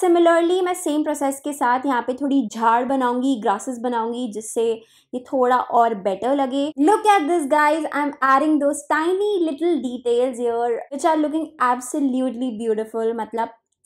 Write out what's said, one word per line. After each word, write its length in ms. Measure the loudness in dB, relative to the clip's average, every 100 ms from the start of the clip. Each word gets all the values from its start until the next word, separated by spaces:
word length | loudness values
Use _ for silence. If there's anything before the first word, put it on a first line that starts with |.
similarly 600 | 4 6 6 4 4 2
मैं 80 | 0
सेम 280 | -2 -2 0
प्रोसेस 360 | -2 -2 -2 -4
के 80 | -6
साथ 340 | -2 0 2 0
यहाँ 160 | -2 -2
पे 60 | -4
थोड़ी 200 | 0 0 0
झाड़ 320 | 0 2 2
बनाऊंगी, 500 | 2 0 0 0 0 0
ग्रासेस 360 | 0 -2 -4 -6
बनाऊंगी 440 | -4 -4 -4 -6 -6
जिससे 320 | -8 -6 -2 -2 -2 -8 _ _
ये 60 | -12 -6
थोड़ा 240 | 0 2 2
और 380 | 2 2 2 0
बेटर 300 | -4 -2 -2 0
लगे। 340 | 0 -2 -4 0
Look 280 | 2 4 4
at 120 | 2 2
this 180 | 0 0
guys, 340 | 2 2 2 -2
I 120 | -4
am 100 | -4 -2 2
adding 260 | 4 4 2
those 220 | 2 -2 -2
tiny 400 | -2 0 0 0 0 -2
little 340 | 0 0 0 -2
details 520 | -4 0 0 0 -2
here 360 | -2 0 -2 -2 -6
which 160 | -2 0
are 60 | 2
looking 240 | 0 -2 -6 -2 0
absolutely 800 | 0 -4 -2 -2 0 -2 -4 -6 -4
beautiful। 500 | -4 -2 -4 -4 -4 -4
मतलब 320 | -6 -6 -6 -8 _ _